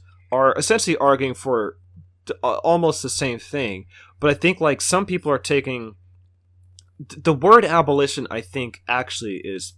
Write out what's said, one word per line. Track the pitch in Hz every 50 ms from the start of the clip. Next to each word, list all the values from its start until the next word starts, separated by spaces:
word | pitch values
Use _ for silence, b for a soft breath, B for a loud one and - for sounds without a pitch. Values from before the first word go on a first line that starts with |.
| - - _ _ _ -
are | 123 131 135 131 -
essentially | - 143 - 147 - - 180 160
arguing | - 139 139 135 135 135 131 123
for | - - 135 123 113 104 101 - - - _ - - - _ _ _ _
t-, | - - - -
uh, | 123 -
almost | - - 165 170 175 170 156 143 -
the | - 127
same | - - 143 127 120 110
thing. | - - 143 143 127 104 95 95 92 b b b b b b b
But | 135 147
I | 143
think, | - 170 180 180 -
like, | 160 147 131 -
some | - - 175 190 202
people | 185 180 170 - 151
are | 139 127
taking | - - 147 139 - 139 127 120 113 110 101 _ _ _ _ _ _ _ _ _ _ _ _ _ _ _ _ - - _ _ - 139
th-, | - - 151 -
the | 165 151
word | 123 156 196 226 240 -
abolition, | 156 165 170 147 147 143 139 139 135 - 135 127 -
I | - 117
think, | 110 - - 135 123 113 - - _
actually | - 123 127 123 - - - 117 104 92 - -
is | 98 95 90 92 - -